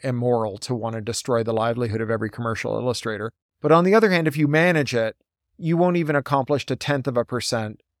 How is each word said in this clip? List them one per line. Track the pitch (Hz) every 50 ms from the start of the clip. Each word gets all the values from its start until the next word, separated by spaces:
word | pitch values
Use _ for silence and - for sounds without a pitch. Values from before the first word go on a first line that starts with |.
| -
immoral | 135 123 120 120 123 120 113 110 107 95 107
to | - - 127
want | 113 110 113 113
to | 113
destroy | 104 113 113 - - - 123 117
the | 113 117
livelihood | 113 110 113 117 117 120 123 110 104 110
of | 113 107
every | 113 110 110 107
commercial | - - 117 117 110 - - 113 107
illustrator. | 110 117 127 117 - - 117 110 101 107 113 - _ _ _ _ _
But | - 147
on | 156 170 175
the | 185 202
other | 226 226 202
hand, | 180 170 160
if | 156 135
you | 156 151
manage | 143 147 156 165 180 175 156 135 - 120
it, | 117 113 110 - _ _ _ _ _ _ _ _
you | - 180 160 170
won't | 165 180 180 175
even | 175 165 147 151
accomplish | 143 131 - 147 139 127 - 147 131 - -
a | 135
tenth | - - - 143 139 123
of | 143 120
a | 120 117
percent | - 127 120 - - - 113 110 107 107 - _ _ _ _